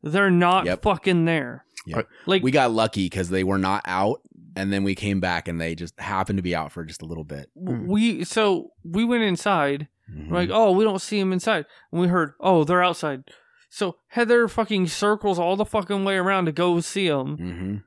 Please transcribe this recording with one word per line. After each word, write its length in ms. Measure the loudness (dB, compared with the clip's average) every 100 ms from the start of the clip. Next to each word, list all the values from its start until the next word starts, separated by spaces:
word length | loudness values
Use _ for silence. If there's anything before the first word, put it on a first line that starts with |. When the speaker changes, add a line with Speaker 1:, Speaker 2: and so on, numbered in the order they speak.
Speaker 1:
they're 260 | -2 2 4
not 360 | 6 4 4 2
Speaker 2:
Yep. 180 | -2
Speaker 1:
fucking 420 | 0 0 0 2 2
there. 400 | 0 -4 -12 _ -20 -8
Speaker 2:
Yep. 200 | -6 -6 -10 -2
Speaker 1:
Like, 180 | 0
Speaker 2:
We 80 | 2
got 200 | 2 2
lucky 380 | 2 0 0 -2
'cause 200 | -2 -2
they 160 | 0 0
were 120 | 0
not 240 | 0 -2 -2
out, 340 | -2 -2 -2 _ -20 -16 -6
and 160 | -4
then 100 | -2
we 100 | -2
came 260 | -2 -2 -2
back 260 | 0 -2 -4
and 140 | -6
they 120 | -4 -6
just 220 | -10 -12
happened 380 | -6 -4 -2 -2
to 60 |
be 100 | -2
out 180 | -4 -4
for 120 | -10
just 180 | -14 -12
a 40 | -12
little 180 | -10
bit. 260 | -10 -12 -14 -14
Speaker 1:
w- 240 | -8 -6
Speaker 3:
Hmm. 80 | -2
Speaker 1:
we, 360 | 0 0 -2 -4
so 460 | 0 2 0 -4 _
we 220 | -8 -2 0
went 180 | 2
inside. 640 | 0 0 0 0 0 -2 -8 _ -20
Speaker 2:
Mm-hmm. 180 | -14 -4
Speaker 1:
We're 60 | -2
like, 100 | 0
"Oh, 200 | 4 4
we 120 | 6
don't 180 | 4 2
see 180 | -4 -2
'em 100 | 0
inside." 340 | 0 0 -2 -4 -16 _
And 100 | 0
we 60 | 2
heard, 260 | 2 0 -2
"Oh, 220 | 4 4 6
they're 180 | 4
outside." 400 | 4 0 -4 -6 -10 -20 _ _ _
So 280 | -6 -6 -6 _
Heather 380 | -2 4 4 4
fucking 380 | 0 0 2 0
circles 520 | 0 0 0 0 0
all 160 | 0 0
the 80 | 0
fucking 380 | -2 -2 -2
way 120 | 0 0
around 280 | 2 2 0
to 60 |
go 280 | 2 2 2
see 260 | 0 -2 0
'em. 300 | 0 -2 -6
Speaker 2:
Mm-hmm. 380 | -8 -6 -6 -6